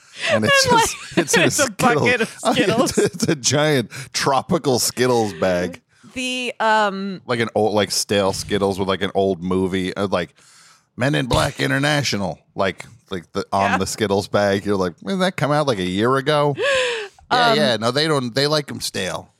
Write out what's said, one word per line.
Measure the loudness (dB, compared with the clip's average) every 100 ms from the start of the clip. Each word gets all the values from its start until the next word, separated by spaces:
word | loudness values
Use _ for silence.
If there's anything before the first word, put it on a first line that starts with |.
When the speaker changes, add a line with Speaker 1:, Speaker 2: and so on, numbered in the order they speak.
| -20 -8 -2
Speaker 1:
And | 0
it's | 4 4 4
Speaker 2:
And, | 2
Speaker 1:
just, | 2 -4 -4 -2
Speaker 2:
like, |
Speaker 1:
it's | 0 2
in |
a | 2
Speaker 2:
<laughs> |
it's | 0
a |
Speaker 1:
Skittles. | -2 0 2 2
Speaker 2:
bucket | 2 0
of | -2
Speaker 1:
<laughs> | -2 -2
Speaker 2:
Skittles. | 0 2 2 0 0
Speaker 1:
It's, | 0
it's | -2 -4
a |
giant | -2 0 2 2 0 -2 -10 -10
tropical | -2 0 0 0 0 2 0
Skittles | 0 0 2 2 0
bag. | 0 0 0 -2 -6 _ _ -14
Speaker 2:
The, | -8 -6 -4 -6 -2
um, | 2 2 2 -2 -8 -8 -4
Speaker 1:
Like | -2
an | 0 0
old, | 2
like, | 2 0
stale | -2 0 2 2
Skittles | 0 -2 2 2 0
with, | -2
like, | -2
an | -2
old | 0 0 0
movie, | 0 0 0 0 -2 -2
uh, | -2
like, | -2 -4 _ -20 -20 -20 -20 _ -4
"Men | 0 0
in | 0
Black | 0 0 -2
International." | -2 0 0 0 -2 -4 -4 -8 _ -2
Like, | -2 -2 -16 -20 _
like, | -12 -6
the, | -8 -2
on | 0 2
Speaker 2:
Yeah. | 0
Speaker 1:
the | -2
Skittles | -2 0 0 2
bag. | 2 2 2
You're | 0 0
like, | -2 -4
"Didn't | -6 -2
that | -2 0
come | 0
out, | 0 0
like, | 0
a |
year | -2 0 2 2
ago?" | 2 2 0 0
Speaker 2:
<gasps> | -2 0 -2 -4 -10 -16 -2
Speaker 1:
Yeah, | 2 2
Speaker 2:
Um, | 2
Speaker 1:
yeah. | 2 0
No, | 0
they | 0 0
don't, | 0 0
they | -2 0
like | 0 -4
'em | -8
stale. | -8 -6 -6 -6 -12